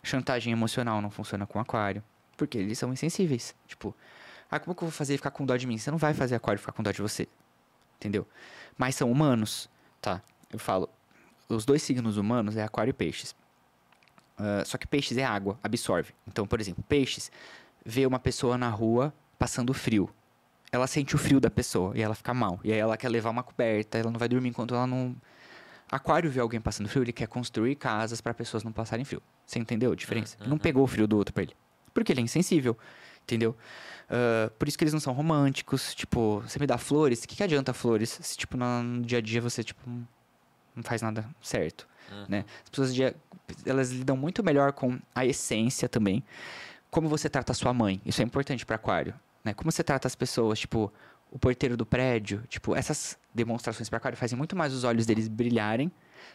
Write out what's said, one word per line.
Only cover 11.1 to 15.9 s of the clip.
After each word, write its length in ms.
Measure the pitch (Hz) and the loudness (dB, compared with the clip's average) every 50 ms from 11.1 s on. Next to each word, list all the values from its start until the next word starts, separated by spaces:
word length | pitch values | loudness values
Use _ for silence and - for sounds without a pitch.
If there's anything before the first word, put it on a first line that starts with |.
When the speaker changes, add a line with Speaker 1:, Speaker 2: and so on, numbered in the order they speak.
| _ - _ _ _ _ _ | _ -20 _ _ _ _ _
Speaker 1:
os 160 | - 113 110 110 | -4 -4 0 4
dois 160 | 135 143 151 | 4 4 4
signos 360 | - - 127 123 113 110 104 | 4 0 -2 0 0 0 0
humanos 400 | 104 101 107 123 120 104 104 110 | 0 2 2 2 2 0 0 -2
é 60 | 110 107 | -2 -4
Aquário 280 | 107 - 117 107 165 | -2 -2 -2 0 0
e 20 | - | 0
Peixes. 400 | - 95 78 - - - - - _ _ _ _ _ _ _ _ _ _ _ _ _ _ _ _ - _ _ _ | -2 -2 -2 -4 -6 -12 -14 -16 _ _ _ _ _ _ _ _ _ _ _ _ _ _ _ _ -20 _ _ _
Ah, 260 | - 104 104 101 98 - | -4 -2 0 0 0 -2
só 120 | - - | -2 -6
que 80 | - - | -8 -4
Peixes 300 | - 151 143 139 - 117 | 0 0 0 0 0 0
é 60 | 131 135 | 0 0
água, 340 | 123 104 101 98 98 104 - - | 0 0 0 -2 -2 -4 -4 -4
absorve. 500 | 107 117 113 - - | -2 -2 -2 0 0